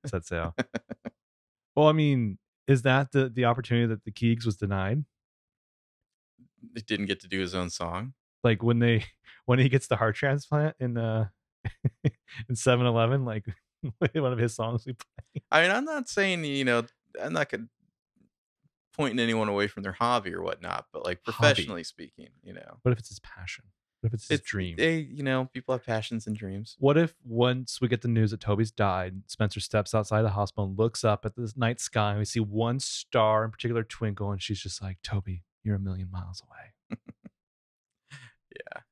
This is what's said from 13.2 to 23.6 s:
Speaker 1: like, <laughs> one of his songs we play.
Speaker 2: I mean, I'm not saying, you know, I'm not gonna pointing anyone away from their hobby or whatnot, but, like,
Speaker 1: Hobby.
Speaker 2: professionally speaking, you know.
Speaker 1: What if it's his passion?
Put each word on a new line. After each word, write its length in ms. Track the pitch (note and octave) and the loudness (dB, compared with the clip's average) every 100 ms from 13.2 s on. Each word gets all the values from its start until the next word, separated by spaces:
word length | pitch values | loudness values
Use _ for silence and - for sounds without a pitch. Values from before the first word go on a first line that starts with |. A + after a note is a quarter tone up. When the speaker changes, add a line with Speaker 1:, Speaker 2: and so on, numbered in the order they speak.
Speaker 1:
like, 220 | B2 G#2+ G#2 - _ _ | -2 -6 -8 -14 _ _
<laughs> 300 | C3+ - E3+ | -12 -2 -2
one 200 | D#3+ C3 | 0 0
of 60 | A#2+ | 0
his 140 | A#2+ A2 | -2 -2
songs 300 | A2+ A#2 C3+ | -4 -4 -8
we 80 | |
play. 500 | B2 - - _ - - | -14 -16 -20 _ -14 2
Speaker 2:
I 100 | D#3 | 4
mean, 100 | F3 | 4
I'm 140 | G#3+ D4+ | 2 -2
not 240 | D4+ B3 | -6 -4
saying, 340 | - G3 F3 | 0 2 0
you 220 | D3+ C#3 C3 | -2 0 2
know, 180 | A#2 A#2 _ _ - | 2 0 _ _ -10
I'm 100 | B2+ | -4
not 140 | E3 C#3+ | -2 -2
gonna 180 | C#3 A3+ _ _ _ _ _ _ _ _ _ _ _ _ | -4 -8 _ _ _ _ _ _ _ _ _ _ _ _
pointing 260 | - C#3+ A#2+ | -2 0 2
anyone 280 | A#2 A2+ G#2+ | 2 2 2
away 200 | G2+ G2+ | 2 0
from 160 | - | -2
their 100 | G2 | -8
hobby 400 | F#2 A#2+ A#2+ F#2+ | -2 2 2 0
or 80 | F2 | -6
whatnot, 460 | F2 E2+ F2 F2+ - | -6 -6 -6 -8 -8
but, 140 | - F2+ | -8 -6
like, 160 | F2+ - | -6 -6
Speaker 1:
Hobby. 100 | A#2 | 2
Speaker 2:
professionally 460 | D3 C3 A2 F2 E2 | 4 4 -2 -8 -12
speaking, 440 | - D2+ - D2 _ | -16 -20 -18 -20 _
you 80 | - | -20
know. 260 | F#2 - - | -18 -20 -4
Speaker 1:
What 100 | B2 | 0
if 80 | A#2 | 0
it's 100 | - | -4
his 100 | - | -18
passion? 460 | - - F2+ - | -18 -16 -14 -14